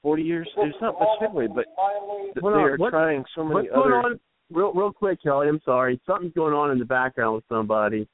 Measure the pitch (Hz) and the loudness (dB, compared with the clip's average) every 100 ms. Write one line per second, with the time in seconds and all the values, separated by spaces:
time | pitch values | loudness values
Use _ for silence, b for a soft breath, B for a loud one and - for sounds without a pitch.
0 | 147 156 160 170 170 - 151 - 220 175 | 2 0 0 -4 -4 -2 -2 -2 -6 0
1 | 214 214 214 175 110 117 - - 196 208 | 0 2 -2 -2 -2 -2 -4 -2 -2 -2
2 | 202 202 196 - 196 214 - 135 214 160 | -6 -8 -8 -4 0 2 2 0 0 2
3 | 160 143 131 - 160 180 - 269 269 240 | 0 -2 -6 -8 -2 -2 0 2 4 2
4 | 240 240 _ _ _ 165 196 175 208 - | 0 -6 _ _ _ -2 0 0 -2 -2
5 | 202 170 151 139 147 156 - 123 127 127 | -2 -2 0 2 2 0 2 2 2 -2
6 | - 185 175 170 156 147 147 131 120 131 | -2 -4 -2 -2 0 2 2 0 0 0
7 | 127 - 113 110 _ 113 107 107 107 110 | 0 0 0 0 _ -4 0 2 2 0
8 | 107 | -6